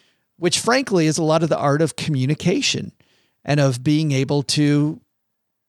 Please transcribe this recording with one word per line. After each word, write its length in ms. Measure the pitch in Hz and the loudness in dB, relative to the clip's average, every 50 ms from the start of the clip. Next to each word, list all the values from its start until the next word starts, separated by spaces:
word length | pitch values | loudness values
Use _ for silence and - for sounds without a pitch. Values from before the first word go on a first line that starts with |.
| _ _ _ _ _ _ _ - | _ _ _ _ _ _ _ -4
which 200 | 170 175 - - | -2 -2 -2 0
frankly 480 | - 226 247 269 262 - 202 175 156 | 0 0 0 0 0 0 0 2 2
is 100 | 156 147 175 | 2 0 0
a 40 | |
lot 220 | 160 156 156 165 175 | 0 2 2 2 2
of 40 | 151 | 0
the 80 | 151 - | -2 0
art 220 | 127 143 139 151 | 0 0 2 2
of 120 | 165 147 - | 0 -2 -2
communication 960 | - - 156 151 131 127 135 151 - - - 208 285 - - - - - - _ _ _ _ _ _ _ _ _ _ - | -6 -4 -2 -2 0 0 0 -2 0 0 0 0 0 0 -2 -2 -4 -6 -10 _ _ _ _ _ _ _ _ _ _ -4
and 160 | - 143 147 | -2 0 2
of 240 | 139 135 123 123 123 | 2 2 0 0 0
being 260 | 147 151 156 160 151 | 0 0 2 2 0
able 300 | 135 131 135 131 143 147 | 0 0 0 0 -2 -2
to 580 | 131 - - 151 147 147 147 147 147 151 - - _ _ _ _ _ _ _ _ _ _ _ _ _ | -2 -2 0 2 2 2 4 2 2 0 -4 -8 _ _ _ _ _ _ _ _ _ _ _ _ _